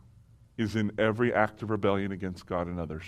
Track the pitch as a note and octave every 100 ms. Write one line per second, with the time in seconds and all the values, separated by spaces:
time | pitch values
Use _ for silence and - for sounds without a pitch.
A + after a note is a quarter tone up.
0 | - - - - - - A2 A2 G#2 -
1 | A2 G#2+ A#2+ G2+ G#2+ - G#2+ G#2+ G2+ G2
2 | G2 F#2+ F#2 F2+ - F2+ F2 F2 D#2 D#2+